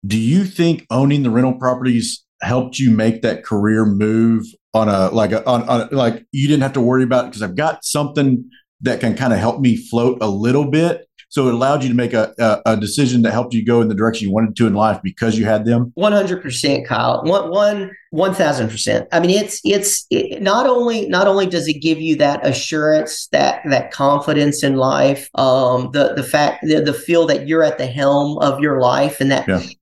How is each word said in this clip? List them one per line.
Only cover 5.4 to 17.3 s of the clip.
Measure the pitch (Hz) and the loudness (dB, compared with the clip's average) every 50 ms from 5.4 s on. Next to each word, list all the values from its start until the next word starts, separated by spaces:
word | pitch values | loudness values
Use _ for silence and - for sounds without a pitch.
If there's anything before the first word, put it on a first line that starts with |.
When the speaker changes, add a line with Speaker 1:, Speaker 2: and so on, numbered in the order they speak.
| - | 0
Speaker 1:
on, | 131 123 120 117 - | 0 0 0 0 0
on, | 127 117 110 - | -2 -2 -2 -2
like, | 143 139 123 117 113 - - _ | -2 0 0 0 -2 -4 -12 _
you | - 139 139 143 | -4 -2 0 2
didn't | 151 147 | 2 2
have | 135 135 | 0 0
to | 135 139 | 0 0
worry | 120 120 127 131 131 | 0 2 2 2 2
about | 120 131 123 123 | 2 2 0 0
it | - | -2
'cause | - 104 | -8 -8
I've | 107 98 90 | -8 -6 -4
got | 98 151 160 151 - - | -2 -2 -2 -4 -4 -8
something | - - 151 147 143 147 151 143 135 127 120 - - - _ _ _ _ _ | -4 -4 -2 -4 -2 -2 0 2 2 2 0 -2 -8 -20 _ _ _ _ _
that | - 127 117 - | -4 -4 -2 0
can | - 113 104 | -2 -2 -2
kinda | - 131 123 113 | 0 0 0 0
help | 95 98 117 117 - | 2 0 -2 -2 2
me | 135 123 110 | 2 2 2
float | - - - - 117 117 127 - - | 0 -2 -4 -2 0 2 2 0 0
a | 110 107 | -4 -4
little | 98 98 107 120 127 143 151 131 | -2 -2 0 2 2 2 0 2
bit? | 139 156 165 170 160 - - _ _ _ - _ | 0 0 2 0 -2 -4 -8 _ _ _ -20 _
So | - 147 135 | -2 0 0
it | 127 | 0
allowed | 117 120 131 135 147 143 | 2 2 2 2 0 0
you | 131 131 | 0 0
to | 120 | 0
make | 123 123 107 - | 0 0 0 0
a, | 113 107 - - - | 0 0 -2 -2 0
a, | 117 110 107 - - | 0 2 2 2 0
a | 120 110 104 | 0 0 0
decision | 107 101 - 147 143 123 123 123 | -2 -4 0 0 0 2 4 2
that | 113 107 | 2 2
helped | 101 117 123 123 | 2 0 -2 0
you | 120 113 | -2 -2
go | 107 117 120 117 | 0 2 2 2
in | 117 110 | 2 2
the | 107 | 0
direction | 98 110 113 113 - 110 | 0 0 0 0 -2 -4
you | 98 | -2
wanted | 95 107 113 104 107 | 0 0 0 -2 0
to | - 117 | 0 0
in | 110 | 2
life | 98 104 107 110 101 - | 2 2 2 0 0 -2
because | - 95 - - 117 113 110 110 | -6 -10 -6 -4 -2 -2 0 0
you | 107 | 0
had | 104 110 107 107 | 0 0 0 2
them? | 113 120 117 120 120 - | 0 0 0 0 -4 -4
Speaker 2:
One | 165 185 208 | -2 0 2
hundred | 208 202 190 180 180 180 | 2 2 0 0 -4 -6
percent, | - 143 123 - - 143 139 - - | -6 -10 -8 -4 -2 -2 -2 -2 -2
Kyle. | - 117 110 120 123 120 - - | -4 -2 -2 0 0 -2 -2 0
One, | 156 | 0